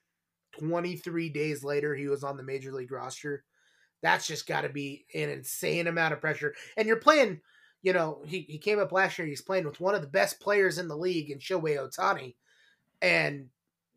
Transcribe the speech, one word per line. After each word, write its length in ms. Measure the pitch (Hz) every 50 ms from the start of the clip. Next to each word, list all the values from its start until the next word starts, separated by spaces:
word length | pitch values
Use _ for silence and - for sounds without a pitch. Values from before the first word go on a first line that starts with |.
| _ _ _ _ _ _ _ _ _ _ - -
twenty-three 720 | 156 156 170 170 175 180 175 156 - 180 170 170 165 165
days 340 | 143 147 151 156 147 131 135
later, 320 | 139 143 143 147 151 147
he 140 | 135 143 143
was 160 | 139 135 139
on 120 | 139 139
the 60 | 135 131
major 300 | 135 135 135 131 135 131
league 180 | 131 127 123
roster. 540 | 135 123 123 131 127 - - 147 143 139 - _ _ _ _ _ _ _ _ _ _ _ -
That's 240 | 165 175 160 -
just 200 | - 156 139 -
gotta 220 | - 156 143 147 143
be 380 | 135 143 143 139 139 - - _ -
an 140 | 156 151 147
insane 560 | 143 135 131 - - - - 160 156 170 170
amount 280 | 170 165 165 165 160 151
of 60 | -
pressure. 340 | - 156 147 147 147 147 - - - - -
And 100 | 214 220
you're 100 | 220 226
playing, 440 | 226 - 294 311 302 262 214 175 156 - _ _ _ _ _ _ _
you 140 | - 185 180
know, 280 | 180 165 156 151 135 143
he, 140 | 156 170 190
he 180 | 147 - 147 151
came 200 | - 202 208 208
up 140 | 196 - 170
last 260 | 190 190 175 - -
year. 80 | 170
He's 140 | 156 143 127
playing 240 | - - 190 190 170
with 160 | 147 139 -
one 140 | 170 190 208
of 80 | 196 156
the 40 |
best 340 | 139 139 190 202 196 - -
players 380 | - - 208 202 196 180 156 165
in 100 | 180 165
the 80 | 147
league 340 | 151 175 185 180 165 147 143
in 80 | 139 139
Shohei 400 | - - 185 180 156 156 147 139
Ohtani. 560 | 135 127 - - 185 196 196 151 131 127 - _ _ _ _ _ _ _ _ _ _ _ _ _
And 480 | - 180 170 170 156 147 143 143 135 127 _ _ _ _ _ _ _ _ _